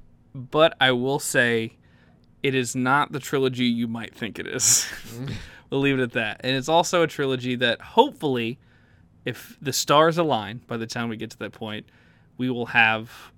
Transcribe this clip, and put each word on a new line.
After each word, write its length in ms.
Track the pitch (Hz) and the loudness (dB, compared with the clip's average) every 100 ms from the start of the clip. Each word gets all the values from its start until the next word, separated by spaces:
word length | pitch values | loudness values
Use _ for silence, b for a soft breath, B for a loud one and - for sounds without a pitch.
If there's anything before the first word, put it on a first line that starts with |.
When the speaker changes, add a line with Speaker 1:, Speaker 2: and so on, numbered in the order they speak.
| - _ _ | -20 _ _
Speaker 1:
But 420 | 139 123 151 160 - | -16 -4 2 2 4
I 100 | 131 | 2
will 280 | 123 127 143 | 2 0 -2
say, 580 | - 143 120 117 113 - b b b b _ _ | -2 2 2 2 -2 -10 b b b b _ _
it 140 | 139 131 | -2 0
is 200 | 120 131 | -2 -2
not 360 | 123 143 143 | 2 2 2
the 80 | 110 | -4
trilogy 460 | - 143 131 123 123 | -4 0 0 0 0
you 220 | 117 117 | 0 -4
might 280 | 113 110 - | -6 -10 -10
think 240 | 110 - | -10 -8
it 80 | 90 | -8
is. 440 | - - - - - | -2 2 2 0 -10
<laughs> 40 | 104 117 | -14 -12
Speaker 2:
Mm. 180 | 139 B B B B | -10 B B B B
Speaker 1:
We'll 120 | 135 | 0
leave 180 | 139 135 | 2 2
it 20 | |
at 120 | 123 | 0
that. 280 | 120 107 - | -2 -4 -4
And 120 | 127 135 | -4 -2
it's 140 | 139 | 2
also 340 | 160 170 180 | 2 4 2
a 40 | 160 | 2
trilogy 460 | - 135 127 127 123 | 0 -2 -2 -2 0
that 220 | 123 110 | 0 0
hopefully, 760 | - - 277 - 151 127 113 120 b b b b b _ | 0 2 2 2 -2 -2 -4 -8 b b b b b _
if 340 | - 120 - - | -10 -10 -14 -12
the 120 | 139 | -6
stars 440 | - - 147 160 165 | -4 4 6 6 4
align 440 | 160 117 98 113 - | 0 0 -4 -12 -10
by 120 | 117 | -8
the 100 | 113 | -6
time 220 | 123 117 | -6 -6
we 80 | 113 | -6
get 120 | 117 | -10
to 60 | - | -10
that 120 | 107 | -12
point, 340 | - 110 107 - b b b b - | -10 -10 -10 -12 b b b b -6
we 100 | 127 | -4
will 180 | 120 117 | -2 2
have 440 | 123 113 110 113 - - | 6 6 4 -4 -16 -20